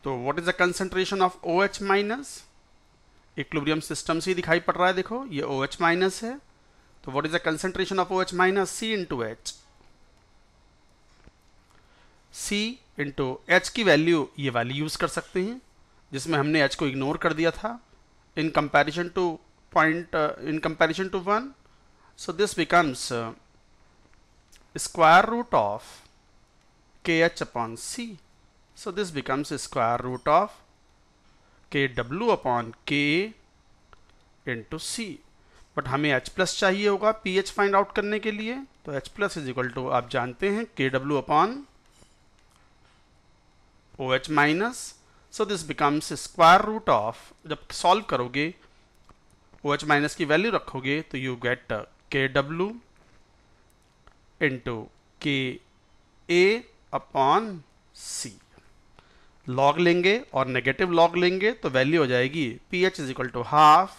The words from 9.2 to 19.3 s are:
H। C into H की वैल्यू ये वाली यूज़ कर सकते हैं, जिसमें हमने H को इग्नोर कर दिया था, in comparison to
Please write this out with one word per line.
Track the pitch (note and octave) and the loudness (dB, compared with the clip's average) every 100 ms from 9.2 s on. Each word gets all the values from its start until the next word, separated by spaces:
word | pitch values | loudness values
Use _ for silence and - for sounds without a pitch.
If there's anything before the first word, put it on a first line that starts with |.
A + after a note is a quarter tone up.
H। | A2+ G2 - - _ _ - _ _ _ _ _ _ _ _ _ _ _ _ _ - _ _ _ _ _ _ _ _ _ _ | -6 -8 -14 -14 _ _ -20 _ _ _ _ _ _ _ _ _ _ _ _ _ -20 _ _ _ _ _ _ _ _ _ _
C | - - G3+ A3 B3+ _ - | -12 -4 -2 -2 -6 _ -8
into | C#3+ - C3 B2+ - F3+ | -8 -4 -4 -6 2 2
H | - | 2
की | - | 0
वैल्यू | G#3 D3 D#3+ E3+ C3+ - | 4 4 4 2 0 -4
ये | C#3 | -2
वाली | A#2+ A#2 | -2 -2
यूज़ | C3+ D#3 - | -4 -6 -4
कर | E3 | -4
सकते | - - F#3 | -4 -6 -4
हैं, | F#3+ B3 _ _ _ _ _ | -4 -6 _ _ _ _ _
जिसमें | C3+ C3 D#3 | -10 -2 0
हमने | C#3+ D#3 C#3 | 2 2 2
H | - | 0
को | D3 | -4
इग्नोर | C3 C3+ - | -2 -4 -2
कर | F3 | -2
दिया | D#3 E3 | 0 0
था, | D#3+ G#3+ A#3+ _ _ _ _ _ - | 0 -8 -10 _ _ _ _ _ -6
in | D#3+ D#3 | -2 0
comparison | D3 D3 C#3+ D3+ F3 F#3 | 2 2 2 -2 -6 -2
to | F3+ | -4